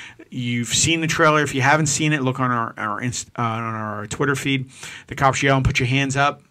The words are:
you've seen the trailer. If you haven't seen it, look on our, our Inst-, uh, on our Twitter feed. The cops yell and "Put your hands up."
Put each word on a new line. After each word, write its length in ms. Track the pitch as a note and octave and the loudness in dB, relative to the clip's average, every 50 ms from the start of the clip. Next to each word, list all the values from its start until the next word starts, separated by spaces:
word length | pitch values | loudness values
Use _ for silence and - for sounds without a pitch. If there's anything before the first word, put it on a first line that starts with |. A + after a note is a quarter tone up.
| - - - - - _ - | -16 -18 -20 -20 -20 _ -10
you've 360 | C3+ B2 A#2+ A#2+ A#2+ A#2 A2+ | -6 -4 -2 -2 -2 -2 -2
seen 320 | - - - D#3+ E3 E3 | 0 0 2 2 2 2
the 60 | D#3+ D#3 | 0 -2
trailer. 340 | - - E3 D#3 D3+ D3+ D3 | 2 4 4 6 6 4 2
If 100 | C#3+ C#3+ | 0 0
you 60 | C3+ | 0
haven't 240 | B2+ C#3 D3 D#3 D#3+ D3 | 2 4 4 4 2 0
seen 240 | - - D#3+ D3+ D3+ | 0 0 2 2 2
it, 80 | D3 B2+ | 2 0
look 160 | C3 B2+ C3+ | -2 0 0
on 120 | C3 B2 | 0 0
our, 220 | B2 A#2+ A#2 A2+ - - | 0 0 -2 -4 -4 -6
our 240 | G#2+ G#2+ G#2 G#2 | -4 -4 -4 -4
Inst-, 280 | A#2+ B2 A2+ - - - _ - | -4 -6 -6 -6 -10 -10 _ -4
uh, 40 | |
on 220 | A#2 A2+ A2+ A2+ A#2 A2+ A2+ | -4 -2 -2 -4 -4 -6 -6
our 320 | A2 A2 G#2+ G#2 G#2 G#2 G#2 | -6 -6 -6 -6 -8 -8 -10
Twitter 280 | - - C3+ C#3 C#3+ | -4 -2 0 0 0
feed. 340 | C#3 - C#3+ C#3 C3 C3 - - - - - - - - - | -2 -2 -2 -2 -2 -2 -6 -12 -18 -16 -16 -16 -16 -14 -14
The 80 | B2 | -4
cops 260 | B2+ C#3+ C3+ B2+ - C#3+ | 2 2 2 2 4 2
yell 120 | C#3 C3+ C3+ | 2 2 4
and 80 | C3 | 2
"Put 140 | A#2 - - | 2 0 2
your 80 | C3+ A#2+ | 0 0
hands 300 | C3 C#3 C#3 C3+ C3 C#3 | 0 0 0 0 0 2
up." 240 | C#3 C#3+ C#3+ - _ _ | 0 0 0 -4 _ _